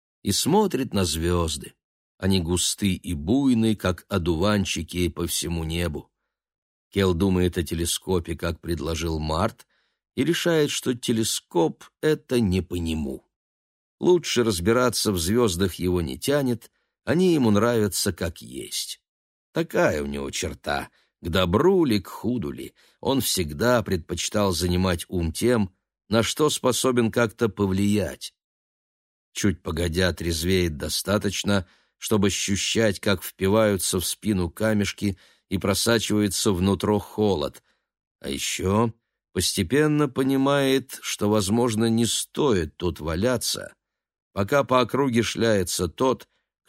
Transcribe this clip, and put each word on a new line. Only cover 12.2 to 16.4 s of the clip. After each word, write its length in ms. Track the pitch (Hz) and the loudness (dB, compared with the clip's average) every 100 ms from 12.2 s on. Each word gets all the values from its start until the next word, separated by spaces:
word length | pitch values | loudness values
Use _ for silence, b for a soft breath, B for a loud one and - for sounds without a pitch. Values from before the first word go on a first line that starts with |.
| - 123 | 0 0
не 220 | 101 92 | 2 2
по 140 | 85 90 | -2 -4
нему. 480 | 82 80 69 64 _ _ _ _ _ _ _ - | -4 -4 -4 -8 _ _ _ _ _ _ _ -2
Лучше 440 | 165 180 - 123 | 2 2 2 0
разбираться 680 | 113 85 95 120 123 - 107 | 2 2 2 4 2 0 0
в 80 | 90 | 0
звёздах 560 | 82 120 113 85 95 - | 0 2 2 2 -2 0
его 260 | 90 90 | -2 0
не 160 | 73 64 | -2 -4
тянет, 540 | - 143 | -2 0